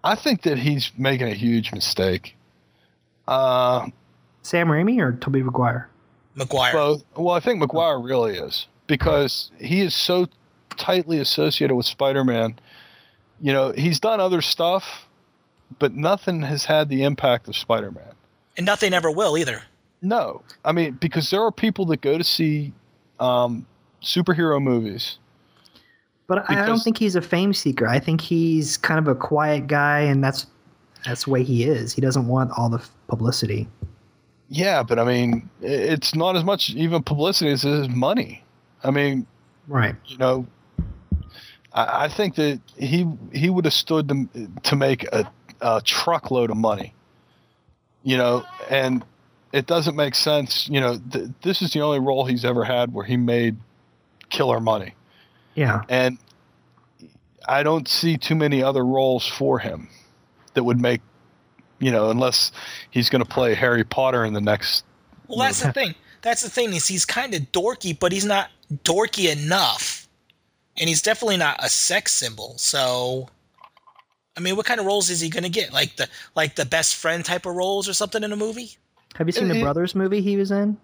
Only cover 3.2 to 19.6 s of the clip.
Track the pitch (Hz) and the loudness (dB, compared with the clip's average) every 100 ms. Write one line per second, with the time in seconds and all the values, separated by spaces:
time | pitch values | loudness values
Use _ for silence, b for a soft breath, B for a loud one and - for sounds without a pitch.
3.2 | - 131 131 127 123 127 - - _ _ | -2 0 2 2 2 0 -4 -14 _ _
4.2 | _ _ - 175 170 151 190 247 143 123 | _ _ -4 0 2 2 2 2 0 0
5.2 | - 135 127 127 120 120 - _ _ _ | -2 0 0 0 0 -2 -8 _ _ _
6.2 | _ 139 131 139 123 160 147 147 - - | _ -10 -4 0 2 4 2 0 -2 -4
7.2 | 175 175 240 220 139 160 165 139 120 131 | 0 0 0 0 0 2 2 0 0 0
8.2 | 113 92 69 - - _ - 147 160 151 | 2 -2 -6 -8 -10 _ -2 0 4 2
9.2 | 135 - - 82 110 180 185 - - 180 | 2 -2 -10 -12 -2 0 2 0 0 2
10.2 | 180 _ _ _ _ - - 185 160 160 | 0 _ _ _ _ -8 0 0 0 -2
11.2 | 135 - 151 - 139 127 120 - 139 139 | 0 0 0 2 2 2 -2 -2 0 2
12.2 | 131 117 113 117 B B B B B B | 2 2 -2 -6 B B B B B B
13.2 | _ _ 143 135 135 - 165 160 214 220 | _ _ 0 2 2 0 0 0 0 2
14.2 | 185 175 151 - 170 190 - - - _ | 2 0 -2 -2 0 0 -4 -16 -20 _
15.2 | _ _ _ _ _ - 147 147 156 202 | _ _ _ _ _ -2 -2 0 0 0
16.2 | - 170 139 147 - 156 151 135 139 127 | -2 -4 -2 -4 0 0 2 2 0 2
17.2 | 135 120 - 104 - 113 104 - - - | 2 0 -2 -10 -2 -2 -2 -12 -20 -20
18.2 | _ _ _ - 180 208 208 180 165 156 | _ _ _ -4 0 2 2 2 2 2
19.2 | 208 156 147 110 | 2 2 0 -4